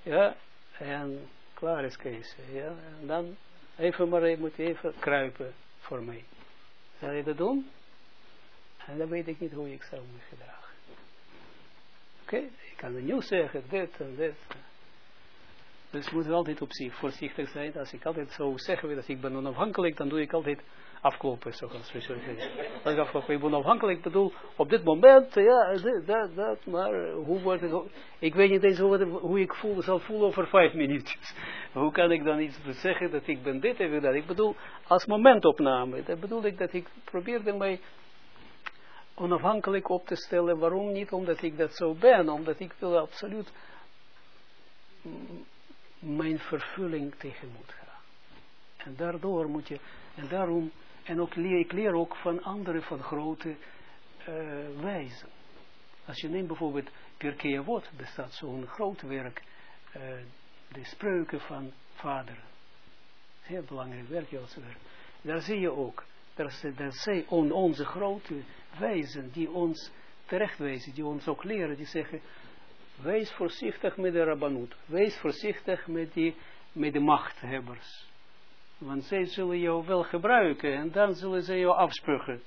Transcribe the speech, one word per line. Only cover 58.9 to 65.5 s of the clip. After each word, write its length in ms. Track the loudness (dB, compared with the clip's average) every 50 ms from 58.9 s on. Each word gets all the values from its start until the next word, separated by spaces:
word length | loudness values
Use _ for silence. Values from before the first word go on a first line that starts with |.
| -2 -6
werk, 420 | -8 -6 -6 -6 -6 -8 -10 -12 -14 -14 -16 -16 -16 -16 -16 -16 -16 -14
eh, 100 | -12 -12 -10 -10 -10 -10 -12 -14 -16 -18 -18 -18 -18 -18 -18
de 160 | -14 -14 -12 -12
spreuken 560 | -12 -10 -4 -2 0 0 0 0 -2 -6 -8
van 320 | -8 -8 -8 -8 -8 -10 -12 -14 -16 -16 -14
vader. 440 | -8 -6 -4 -4 -4 -6 -10 -12 -14 -14 -16 -16 -16 -16 -18 -18 -16 -16 -16 -16 -16 -18 -18 -18 -18 -18 -18 -18 -16
Heel 220 | -12 -8 -8 -8 -8
belangrijk 440 | -8 -8 -8 -8 -8 -10 -10 -10
werk, 220 | -6 -6 -6 -6 -6
Joodse 320 | -10 -12 -12 -12 -14 -14
werk. 160 | -14 -14 -16 -16 -16 -16 -16 -16 -16 -16 -16 -10
Daar 200 | -6 -4 -4 -4
zie 180 | -2 -2